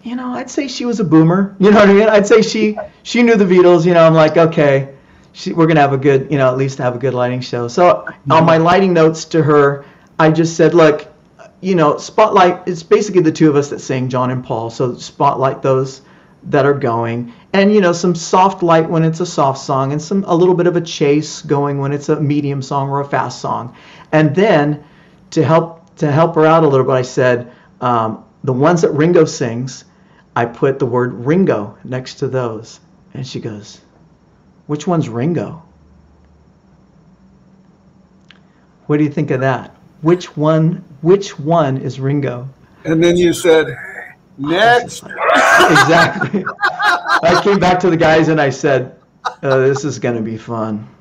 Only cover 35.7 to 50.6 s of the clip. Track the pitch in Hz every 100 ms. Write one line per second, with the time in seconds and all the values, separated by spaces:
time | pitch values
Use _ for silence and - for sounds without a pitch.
35.7 | _ _ _ _ _ _ _ _ _ _
36.7 | _ _ _ _ 190 190 _ 190 _ _
37.7 | _ _ _ _ _ _ - _ _ _
38.7 | _ - 147 151 143 139 135 135 123 -
39.7 | _ _ _ 156 180 - - 151 160 160
40.7 | 180 - - 156 196 196 - 143 170 143
41.7 | 131 143 131 135 143 135 123 131 - _
42.7 | _ 165 160 175 175 175 156 180 160 147
43.7 | 123 - - - - _ - 143 170 226
44.7 | 240 - - - - - - - - -
45.7 | - 139 165 - 196 - 202 - - 392
46.7 | 370 415 349 - - 160 180 - 196 175
47.7 | 180 190 160 160 160 156 156 139 131 151
48.7 | 131 127 - _ _ - - 139 131 131
49.7 | 139 147 113 123 120 110 113 - 117